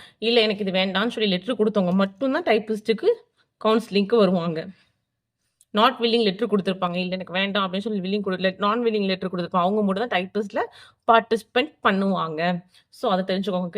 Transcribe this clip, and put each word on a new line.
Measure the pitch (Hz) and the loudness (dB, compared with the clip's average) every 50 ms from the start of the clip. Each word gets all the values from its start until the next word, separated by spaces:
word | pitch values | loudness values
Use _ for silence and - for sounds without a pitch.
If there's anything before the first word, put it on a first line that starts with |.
| - - _ - 214 | -18 -20 _ -6 -2
இல்ல, | 226 240 240 214 | 2 4 4 4
எனக்கு | 214 196 208 208 | 2 0 -2 -2
இது | 190 180 185 | -2 0 0
வேண்டாம்னு | 190 196 185 190 220 240 - | 0 0 0 0 -2 -2 -2
சொல்லி | 233 214 202 | -2 0 0
லெட்டர் | 180 180 - - 165 - | 0 -2 -2 -4 -2 0
கொடுத்தவங்க | 214 - 214 208 180 175 180 196 | 0 0 2 0 2 2 2 2
மட்டும்தான் | 196 196 196 - - 262 269 339 349 - | 2 0 -2 -2 -2 -2 0 0 2 2
டைப்பிஸ்ட்டுக்கு | 220 220 214 - 220 208 - - 220 214 339 440 466 - - _ _ _ _ _ _ - - | 0 0 0 -2 -6 -4 -2 -2 -2 0 2 0 0 0 -4 _ _ _ _ _ _ -2 0
கவுன்சிலிங்க்கு | 214 220 233 226 - 190 202 202 190 233 226 | 2 2 2 0 0 0 0 0 2 4 4
வருவாங்க. | 202 180 190 175 160 175 160 151 - - - _ _ _ _ _ _ _ _ _ _ _ _ _ _ _ _ _ _ _ - 208 | 4 4 2 0 0 -2 -4 -6 -8 -12 -16 _ _ _ _ _ _ _ _ _ _ _ _ _ _ _ _ _ _ _ 0 4
Not | 226 262 254 - | 4 4 2 2
willing | 233 233 220 240 226 | 0 0 2 2 2
லெட்டர் | 196 180 196 240 196 | 2 0 0 -2 0
கொடுத்துருப்பாங்க. | 214 196 175 196 185 190 185 175 175 180 | 0 0 0 0 -2 -2 -2 -2 -2 -2
இல்ல, | 180 180 185 185 | -4 -4 -4 -6
எனக்கு | 180 - 170 185 | -6 -6 -4 -4
வேண்டாம் | 196 196 190 208 190 | -2 -2 -2 -2 -2
அப்படின்னு | 180 180 196 202 | -2 -4 -4 -4
சொல்லி | 226 214 196 180 | -4 -4 -4 -4
வில்லிங் | 190 202 214 196 | -2 -4 -2 -2
கொடு-, | 196 185 180 185 | -2 -2 0 -2
let-, | 190 185 190 202 | -2 -2 0 -2
non | 208 220 247 240 | 0 0 0 0
willing | 226 214 208 196 190 | 0 0 0 0 -2
லெட்டர் | 185 185 190 180 | -2 -2 -4 -6
கொடுத்துருப்பாங்க. | 190 175 170 170 - 180 170 185 | -4 -6 -4 -2 0 0 0 2
அவங்க | 208 214 208 190 | 2 2 0 0
மட்டும் | 190 196 240 | 0 -2 -2
தான் | 240 208 | -2 -2
டைப்பிஸ்ட்ல | 180 190 190 - 208 220 196 - 339 466 - - - - - _ _ - - | -2 -4 -4 -4 -6 -6 -4 -4 -6 -6 -6 -8 -18 -20 -20 _ _ 2 4
பார்ட்டிசிபேட் | 226 226 208 - 233 214 - _ - 254 277 311 - _ - | 4 6 4 2 -2 -2 -2 _ -2 -2 -2 -2 -4 _ 0
பண்ணுவாங்க. | 220 196 196 196 196 185 170 165 160 156 156 170 180 180 175 - _ _ - _ _ _ - | 2 2 2 2 0 0 0 -2 -4 -4 -2 0 0 -2 -2 -6 _ _ -20 _ _ _ -4
So, | - 220 190 | -2 0 0
அதை | 185 185 190 | 0 0 0
தெரிஞ்சுக்கோங்க, | 185 196 190 208 180 180 185 170 175 | -2 -2 -2 -2 -2 -2 -4 -4 -4